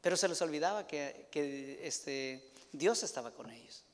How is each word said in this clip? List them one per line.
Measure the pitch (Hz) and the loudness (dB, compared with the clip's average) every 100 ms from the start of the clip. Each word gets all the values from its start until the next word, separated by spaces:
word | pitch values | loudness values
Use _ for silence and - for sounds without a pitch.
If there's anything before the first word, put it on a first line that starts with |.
Pero | 175 175 | 6 6
se | 190 | 4
les | 165 | 4
olvidaba | 170 151 170 208 190 | 2 4 2 2 -2
que, | 151 139 - - | -2 -4 -6 -6
que, | 151 143 139 135 139 156 | 0 0 0 -6 -8 -4
este, | - - 135 135 131 - - - | -4 -4 -2 -4 -6 -12 -20 -14
Dios | 147 175 226 | 2 4 4
estaba | - - 117 | 0 -4 -6
con | - 117 | -8 -14
ellos. | 113 - - - | -14 -16 -18 -20